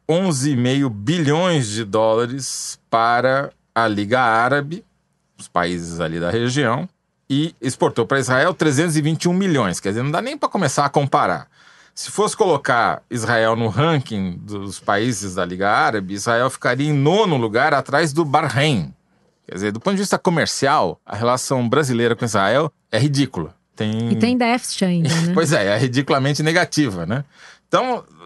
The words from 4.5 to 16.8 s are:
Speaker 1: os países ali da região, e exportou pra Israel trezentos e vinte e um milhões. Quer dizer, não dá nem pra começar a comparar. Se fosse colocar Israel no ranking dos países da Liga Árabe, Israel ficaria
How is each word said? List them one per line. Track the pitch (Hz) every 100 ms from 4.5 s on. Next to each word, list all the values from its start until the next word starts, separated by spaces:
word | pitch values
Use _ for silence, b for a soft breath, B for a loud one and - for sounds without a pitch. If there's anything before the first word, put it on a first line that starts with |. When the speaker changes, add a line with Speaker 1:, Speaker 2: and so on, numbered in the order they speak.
| 143 143 185 - _ _ _ _ -
Speaker 1:
os | -
países | 87 87 87 85 82
ali | 80 82
da | 87
região, | 113 120 135 123 127 180 _ _ _ -
e | 135 165 -
exportou | 131 - 156 123 110
pra | 139
Israel | 120 127 165
trezentos | 180 156 135 175 156
e |
vinte | 147 160
e | 175
um |
milhões. | 180 196 143 98 87
Quer | 98
dizer, | 110
não | 139
dá | 170
nem | 233 294
pra | 285
começar | 220 147 - 143
a |
comparar. | - 143 147 107 80 - b b b b
Se | b -
fosse | - 208
colocar | - 196 175 - 120 101 73 -
Israel | 120 110 117 110
no | 113 113
ranking | 95 160 151 - 107 92 87
dos | 104 101 98 90
países | - 101 120 101 98
da | 92
Liga | 87 90 98
Árabe, | 120 156 107 92
Israel | 101 117 117 131
ficaria | - 131 127